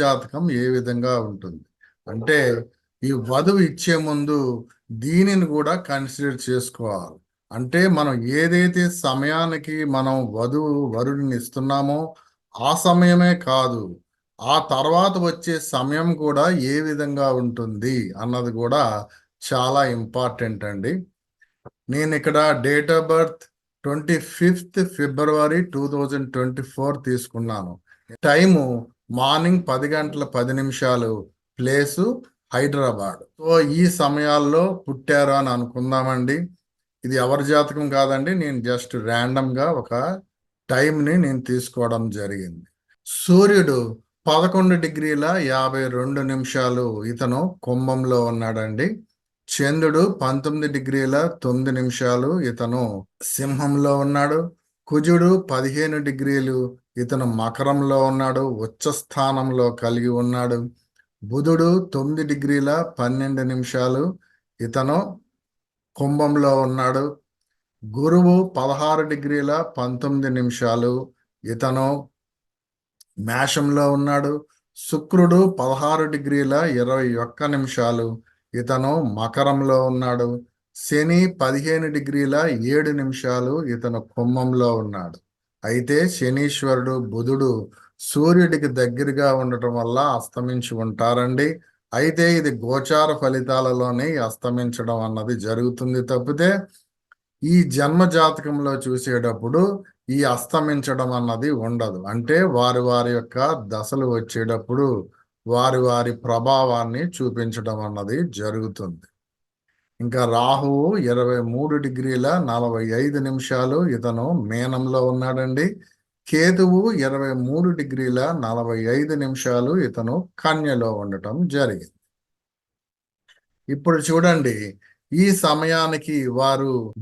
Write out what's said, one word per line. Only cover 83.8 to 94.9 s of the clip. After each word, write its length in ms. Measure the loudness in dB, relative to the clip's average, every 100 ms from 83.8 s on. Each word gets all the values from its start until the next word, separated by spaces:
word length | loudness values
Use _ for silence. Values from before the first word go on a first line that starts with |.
| -4 -6 -6
కుంభంలో 560 | -2 0 0 2 2 2 2
ఉన్నాడు. 360 | -2 -6 -10 -14 _ _ _ _ -4
అయితే 280 | -2 2 2 2 0
శనీశ్వరుడు 800 | -2 0 -2 -2 0 0 0 -4 -4
బుధుడు 380 | -4 -2 0 2 0 -6 -16 _ _ -4
సూర్యుడికి 600 | 2 6 6 6 2 0 0
దగ్గరగా 480 | 0 0 -2 2 2 2
ఉండటం 300 | 0 -2 -2 -2
వల్ల 180 | 0 0 2 0
అస్తమించి 540 | -4 -6 -4 -4 -6 -6
ఉంటారండి. 640 | -6 0 0 2 0 0 0 -2 _ _ _ 0
అయితే 280 | 0 2 4 4
ఇది 140 | 2 -2
గోచార 460 | -2 -2 2 2 2 2
ఫలితాలలోనే 840 | 0 0 0 0 2 0 0 -2 -2 -2 -4
అస్తమించడం 680 | -4 -4 -2 -4 -4 -4